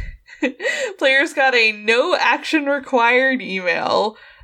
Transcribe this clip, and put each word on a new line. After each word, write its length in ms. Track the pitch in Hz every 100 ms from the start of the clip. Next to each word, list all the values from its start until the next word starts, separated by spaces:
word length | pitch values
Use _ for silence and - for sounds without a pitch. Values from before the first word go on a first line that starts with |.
| - - _ -
<laughs> 560 | 262 - 427 - 508 381
players 360 | 285 269 311
got 200 | 302 262
a 180 | 247 220
no 440 | 208 214 240 330 339
action 500 | - 277 - 311 277
required 800 | 285 269 254 233 247 269 262
email, 760 | 190 190 180 165 - - 208 220 - -